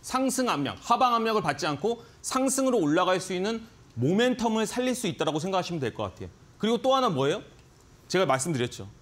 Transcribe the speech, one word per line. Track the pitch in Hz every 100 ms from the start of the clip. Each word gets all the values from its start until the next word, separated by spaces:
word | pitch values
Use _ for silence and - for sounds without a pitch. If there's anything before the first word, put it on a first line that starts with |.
상승 | - 254 269 247 247
압력, | 151 135 95
하방 | - 233 247
압력을 | 233 226 214
받지 | 160 139 165
않고 | 143 208 233 - -
상승으로 | - 262 262 262 262 240
올라갈 | 151 160 180 185
수 | -
있는 | 180 196 226 - - - -
모멘텀을 | 127 190 247 247 233 220 214
살릴 | - 254
수 | 247 196
있다라고 | 131 160 151
생각하시면 | 175 185 175 170
될 | 123
것 | -
같아요. | 104 - 92 - - -
그리고 | 208 233
또 | 262
하나 | 269 254
뭐예요? | 143 135 196 - - - - - - -
제가 | 180
말씀드렸죠. | 185 - 175 143 120 - 98 -